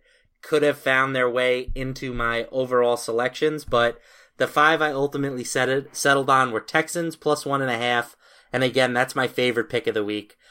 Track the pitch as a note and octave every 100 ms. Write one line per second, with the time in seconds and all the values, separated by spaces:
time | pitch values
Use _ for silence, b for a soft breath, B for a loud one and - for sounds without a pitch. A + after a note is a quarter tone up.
0 | _ _ _ _ - D3+ D3 C#3 C#3 C3
1 | C3+ C3 B2 B2 B2+ B2+ B2+ C3 C3 C3
2 | C3+ A#2+ A#2 A#2 A#2 C3 B2+ B2 A#2+ A#2+
3 | - A2+ B2 - D3+ D3+ - A#2+ A#2 -
4 | b b b b B2+ D3+ D3+ D#3+ D3+ C3+
5 | C#3 C#3+ C#3 B2+ A#2 C3+ B2+ C3+ C#3 -
6 | C#3+ C#3 C3+ C3 B2+ A2 - D#3+ D#3+ F3
7 | E3 - D3+ D3 C#3 C#3 C3 A#2 A#2+ A#2+
8 | A#2 - b b b B2+ C3 A#2+ B2+ B2
9 | B2 C#3+ B2+ - B2 A#2 A2 A#2+ A#2 G#2+
10 | G#2 G#2 G#2 _ b